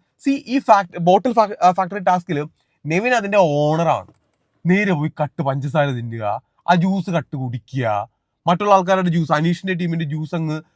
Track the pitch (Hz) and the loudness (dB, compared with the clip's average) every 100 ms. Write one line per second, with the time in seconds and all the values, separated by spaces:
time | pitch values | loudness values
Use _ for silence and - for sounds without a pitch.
0 | _ _ 269 277 - 262 254 202 185 - | _ _ -2 -2 -2 -2 4 4 4 -2
1 | 170 190 269 233 208 - 180 185 185 202 | 2 4 2 0 0 2 2 2 -4 -4
2 | 185 180 175 147 151 _ _ _ 143 170 | 0 0 -2 -6 -6 _ _ _ -4 -2
3 | 240 247 202 208 170 147 151 160 165 117 | 0 0 2 2 4 2 2 2 0 0
4 | 92 _ _ _ _ _ 165 190 208 160 | -4 _ _ _ _ _ 0 2 2 0
5 | 151 - 147 - 139 135 135 151 143 123 | -2 -4 -6 -4 -4 -4 -2 0 0 -2
6 | 117 113 104 113 - _ - 175 185 196 | -8 -6 -6 -6 -10 _ 0 2 2 -2
7 | 175 165 - 143 127 120 - 135 117 104 | -4 -6 -6 -8 -8 -8 -8 -4 -2 -4
8 | 107 _ _ _ 160 180 208 196 185 190 | -6 _ _ _ -2 0 4 4 4 0
9 | 180 165 156 151 165 175 190 180 175 165 | 2 0 0 0 0 -2 -4 -4 -4 -4
10 | 156 156 156 170 160 156 - | -4 -6 -6 -4 -4 -6 -10